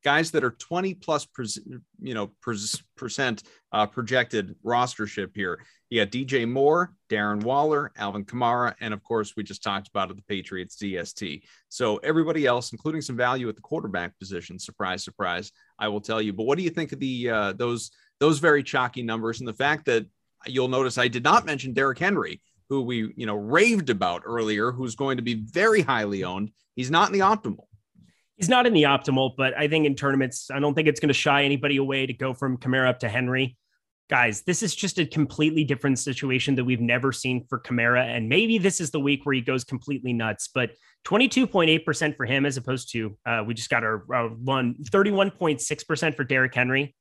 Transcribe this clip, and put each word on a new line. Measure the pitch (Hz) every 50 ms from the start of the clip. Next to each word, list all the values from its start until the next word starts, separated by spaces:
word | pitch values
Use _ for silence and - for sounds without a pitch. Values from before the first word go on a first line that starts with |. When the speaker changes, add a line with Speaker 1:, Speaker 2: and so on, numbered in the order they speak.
| _
Speaker 1:
guys | 147 143 151 160 160
that | - 156 131
are | 123
twenty | - _ - _ 165 180 190 190 180
plus | - - - 156 147 -
pers-, | _ _ - 123 107 - - - - 131 120 _ _ _ _
you | - 131 120
know, | 110 104 98 _ _
pers-, | _ 123 117 101 104 107 - - _ _ _
percent, | - 135 117 - - 139 127 110 104 - _ _ _ _ _
uh, | - 107 107
projected | 104 _ - 120 107 131 127 120 - - 110 98 92 - _
rostership | _ 113 117 120 123 123 - - 107 101 - - 98 92 _
here. | 107 98 90 85 - - _ _ _ _ _
You | 120 113
got | 104 98
D | 110 127 135
J | 127 131 131 117
Moore, | 117 123 135 139 147 156 170 180 180 _ _ _ _
Darren | 110 107 104 104 104 104
Waller, | 104 120 131 143 147 156 151 143 147 - _
Alvin | - 107 101 101 104 98
Kamara, | 101 - 123 123 117 120 123 123 120 - _
and | 120 113 107
of | 104
course, | _ _ 120 110 104 101 -
we | -
just | 101 - 98 - -
talked | 110 98 98 98 -
about | _ 101 95 90
it, | 95
the | 98
Patriots | - _ 104 95 90 - 95 92 90 90 -
D | - 104 98 95
S | 87 82 -
T. | - - 107 87 71 - _ _ _ _ _ _
So | - - 127 110 104
everybody | 104 - 143 160 165 160 160 160 160 143
else, | 127 123 123 120 -
including | - 110 - 156 156 160
some | 139 - 127
value | 117 123 123 127 131 123 110
at | 104
the | -
quarterback | - - 147 165 156 107 92 90 87 87 _ _
position, | 95 95 98 87 85 - 87 92
surprise, | - - - _ 104 90 92 90
surprise, | - - - - 101 90 87 87 98 - _ _ _ _ _
I | - 107 107
will | 101 104
tell | 104 - 110 110
you. | 110 104
But | 98 92 110
what | 120 143
do | 170
you | 190 165
think | 165 175 160 -
of | - 135
the, | 139 135 127 120 120 120
uh, | 113 107 104 98 95
those, | 98 120 117 120 113 - - _ _ _ _ _ _
those | 147 156 160 139
very | 156 170 147 147
chalky | 131 - - 135 127 123 - 127
numbers | 123 113 113 113 110 113 113 113
and | 127 120
the | 107
fact | - 131 143 151 147 -
that | - 120 113 104 - _ _ _ _ _ _ -
you'll | - 104 131 127 127
notice | 131 135 135 127 120 127
I | 123 127
did | 120 123 120
not | 147 185 240 -
mention | 160 151 131 127 135
Derrick | 120 131 135 135 131 -
Henry, | 170 190 208 160 98 80 80 - _ _ _ _ _ _
who | 139 139
we, | 127 120 123 117 110 107 -
you | - 120
know, | 107 104
raved | 104 101 107 135 170 208 240 233 202 165 127
about | 113 95 95 90 87 87 -
earlier, | 98 117 117 113 107 107 101 107 123
who's | 127 123 131 120 110
going | - 139 139 135
to | 123 117
be | 123 120
very | 110 107 113 - 170 202 226 214 202
highly | 156 127 131 117 107 101 101 98
owned. | 92 90 92 95 104 107 _ _ _ _ _
He's | - 127 127
not | 151 165 202 190
in |
the | 190 196 190
optimal. | 196 214 208 - 117 95 - - _ - _ _ _ _ _ - _ _ _ _ _ _
Speaker 2:
He's | _ 185 165
not | 254 247 247
in | 247 226
the | 165 147
optimal, | 139 139 139 - 147 135 131 135 131 -
but | - 135 131 131 -
I | 151
think | 147 156 160 156
in | 147 139
tournaments, | 117 139 139 139 135 135 123 123 - - -
I | 131 139
don't | 143 147 143
think | 147 160
it's | 156 143 -
gonna | - 151
shy | 135 - - 151 139 139
anybody | 143 139 143 135 151 143 143 135
away | 139 135 135 135 131
to | 131
go | 131 - 135 131
from | 123 123 139 135 131 123
Kamara | - 127 127 131 131 127
up | 123 127
to | - 113
Henry. | 101 123 127 123 127 131 135 127 127 _ _ _ _ _ _ _ _ _ _ _
Guys, | - 127 123 117 104 -
this | - - 175 -
is | 226 180 -
just | - - 185 - -
a | 165
completely | - - 156 151 - - - 151 156 156 156
different | 151 127 139 123 - 143 131 120
situation | - 143 127 - - 135 127 127 - - 139
that | 127 123
we've | 123 127 113
never | 120 117 120 123 123 135
seen | 127 - - 131 127 123 113 _
for | 135 123
Kamara, | - - 123 120 117 120 123 123 127
and | 117 120 120 113 110
maybe | 139 180 226 226 226 220
this | 175 196 180 -
is | 175 135
the | - 156
week | 139 139 143 139 -
where | 147 135
he | 131
goes | 117 139 131 131
completely | - - 135 120 - - 143 123 117 127
nuts, | 120 117 113 110 104 - - -
but | _ 131 123 107 - _ _ _ _ _ _
twenty-two | - 185 214 262 247 - 254 262
point | - - 196 170 160
eight | 160 160 160
percent | - 143 - 160 151 143
for | - 131
him | 107 131 139 139
as | 143 135
opposed | 131 123 131 131 127 - -
to, | - 117 110 107 101 _ _
uh, | 120 117 113 104
we | 110 120
just | 113 117 -
got | 131 117 113
our, | 110 110 104 - -
our | 123 123 117 113
one, | 113 113 123 131 135 131 127 120 123 120 147 -
thirty-one | - 196 202 208 202 196 196 196
point | 190 - 185 160 147 131
six | - - 151 - -
percent | - 160 147 - 160 143
for | - 139
Derrick | 123 139 131 131 123 -
Henry. | 127 127 127 131 135 143 139 _ _